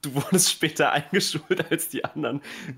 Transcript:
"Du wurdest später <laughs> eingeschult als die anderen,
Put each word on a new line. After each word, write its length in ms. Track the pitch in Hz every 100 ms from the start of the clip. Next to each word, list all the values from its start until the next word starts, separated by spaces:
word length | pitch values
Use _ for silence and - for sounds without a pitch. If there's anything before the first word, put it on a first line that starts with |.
"Du 140 | 147 135
wurdest 360 | - 185 -
später 400 | - 160 - 147
<laughs> 20 |
eingeschult 760 | 143 - 190 - 156 - 185 -
als 180 | 160 -
die 140 | 135
anderen, 380 | - - 135 139 - - -